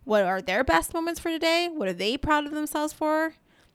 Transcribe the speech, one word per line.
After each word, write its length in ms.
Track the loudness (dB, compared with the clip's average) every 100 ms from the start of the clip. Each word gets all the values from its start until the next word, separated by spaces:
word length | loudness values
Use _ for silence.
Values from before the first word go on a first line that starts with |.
| 0
what 180 | 2
are 180 | 4 0
their 220 | 0 0
best 300 | 4 2 2
moments 260 | -2 -4 -4
for 100 | -4
today, 380 | 0 2 2 0
what 220 | -2 -4
are 40 |
they 220 | -2 -2 -2
proud 300 | 2 0 0
of 80 |
themselves 400 | -4 -4 -2 -4
for, 400 | -2 0 2 0 -4 _ _ _